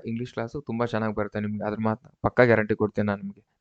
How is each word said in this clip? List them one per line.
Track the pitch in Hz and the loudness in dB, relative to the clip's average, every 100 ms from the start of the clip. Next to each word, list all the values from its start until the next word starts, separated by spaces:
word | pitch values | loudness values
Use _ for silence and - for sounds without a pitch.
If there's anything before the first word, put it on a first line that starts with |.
| 117 | -6
ಇಂಗ್ಲಿಷ್ | 117 123 | -6 -6
ಕ್ಲಾಸು | - 117 147 | -6 -8 -8
ತುಂಬಾ | - 113 120 | -6 -4 -2
ಚೆನ್ನಾಗಿ | 110 110 | -2 -2
ಬರುತ್ತೆ | 104 104 107 | -2 -4 -4
ನಿಮ್ಗೆ, | 104 104 104 | -4 -4 -4
ಅದ್ರ | 107 | -2
ಮಾತು | 110 107 - _ | -2 -2 -8 _
ಪಕ್ಕಾ | 120 - 123 | 0 4 6
ಗ್ಯಾರಂಟಿ | 110 107 104 | 6 2 0
ಕೊಡ್ತೀನಿ | 107 - 104 | 0 0 -2
ನಾನು | 101 | -2
ನಿಮ್ಗೆ. | 98 - _ _ | -6 -14 _ _